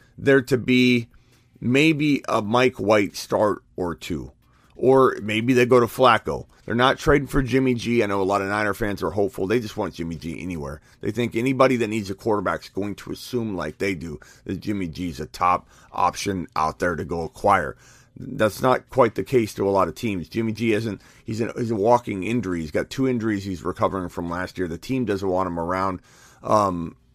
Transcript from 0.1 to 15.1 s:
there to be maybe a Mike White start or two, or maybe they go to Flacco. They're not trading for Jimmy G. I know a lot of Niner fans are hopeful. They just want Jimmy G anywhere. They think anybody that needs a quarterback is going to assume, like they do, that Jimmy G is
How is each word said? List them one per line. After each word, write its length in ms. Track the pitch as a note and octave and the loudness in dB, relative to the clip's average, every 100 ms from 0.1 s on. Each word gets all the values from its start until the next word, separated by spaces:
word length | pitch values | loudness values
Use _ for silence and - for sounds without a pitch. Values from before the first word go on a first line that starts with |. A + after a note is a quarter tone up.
| - | -4
there 220 | A2 C3+ | 4 4
to 140 | B2 B2+ | 4 0
be 500 | A2+ B2+ B2 B2 A2+ _ _ _ _ - | 2 4 4 2 -2 _ _ _ _ -6
maybe 640 | A2 C3 D#3 D3+ D3+ C3+ - | 0 4 4 4 2 0 0
a 140 | A#2 | -2
Mike 360 | G#2 A#2+ B2+ - | 2 2 2 2
White 360 | G2+ G#2+ G2+ - | 2 4 2 -4
start 480 | - G#2 G#2+ - _ - | -2 0 2 0 _ -6
or 200 | F2 D#2+ | -6 -6
two, 380 | - D2+ B1 - _ _ _ - | -6 -8 -8 -16 _ _ _ 2
or 420 | A#2+ C3+ B2+ - | 6 8 6 4
maybe 300 | G2+ G#2+ A#2 | -2 0 4
they 120 | B2 A#2+ | 4 6
go 140 | B2 | 6
to 80 | A#2 | 4
Flacco. 580 | - B2+ A2 - C2 - _ - | 4 6 6 2 -6 -8 _ -4
They're 100 | A#2 | 2
not 240 | C3 C3+ | 2 2
trading 280 | - D3 C3+ | 2 2 2
for 140 | D3 | -2
Jimmy 320 | C3 C3 C3 | 2 2 2
G. 300 | A#2+ G#2+ A#2+ | 0 0 0
I 40 | G#2 | 2
know 140 | G2 | 0
a 20 | |
lot 180 | F#2+ G2+ | 2 0
of 80 | G2 | 0
Niner 240 | G#2 G#2 | 0 -2
fans 280 | G2 G#2+ G2 | -2 -4 -2
are 80 | F#2 | -2
hopeful. 380 | G#2 G2+ - F#2+ | 0 -2 -2 -2
They 120 | A#2+ | 0
just 180 | A2 - | -2 -6
want 180 | F#2+ - | -6 -6
Jimmy 220 | E2 D#2+ | -8 -8
G 220 | E2 C2 | -10 -10
anywhere. 400 | F2+ E2+ C#2 D2 _ _ | -8 -8 -8 -12 _ _
They 100 | - | -6
think 240 | G#2+ A#2 A2+ | -4 -2 -2
anybody 420 | B2+ C3 C3 B2 | 0 2 4 2
that 100 | A2 | 0
needs 240 | A2 F#2+ | -4 -6
a 40 | F#2+ | -6
quarterback 480 | A2+ G#2 F#2 E2 | -2 0 0 -4
is 60 | - | -6
going 260 | - G2+ G2 | -8 -6 -8
to 160 | - | -12
assume, 440 | D#2 - B2 A2+ F#2 | -14 -8 -6 -4 -6
like 220 | D#2 - | -8 -4
they 180 | G2+ F2+ | -4 -4
do, 240 | E2 D2 - - | -8 -12 -16 -16
that 160 | - G2 | -10 -8
Jimmy 280 | - G2+ F2+ | -6 -6 -6
G 200 | D#2+ | -6
is 100 | F2+ | -8